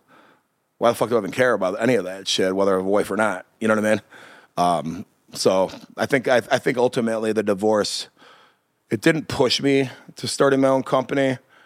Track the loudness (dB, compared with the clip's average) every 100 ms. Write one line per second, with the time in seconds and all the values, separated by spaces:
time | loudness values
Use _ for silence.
0 | _ -20 _ _ _ _ _ -2 0 0
1 | 0 0 -2 0 2 2 0 0 0 0
2 | -2 -8 -4 -2 0 2 2 2 2 0
3 | 0 -2 -2 -4 -10 -4 0 0 2 -2
4 | -4 -20 -20 -20 -10 -2 0 0 -4 -10
5 | -14 _ _ -2 2 2 0 -4 -14 -8
6 | -2 -2 2 0 2 -2 0 0 0 0
7 | -2 -2 -2 -2 0 0 2 2 0 -4
8 | -10 _ -20 -20 _ _ _ _ -8 -2
9 | 0 0 -2 0 0 0 0 0 0 -8
10 | -20 -12 -6 0 2 4 4 2 0 -2
11 | 0 -2 -2 -2 _ _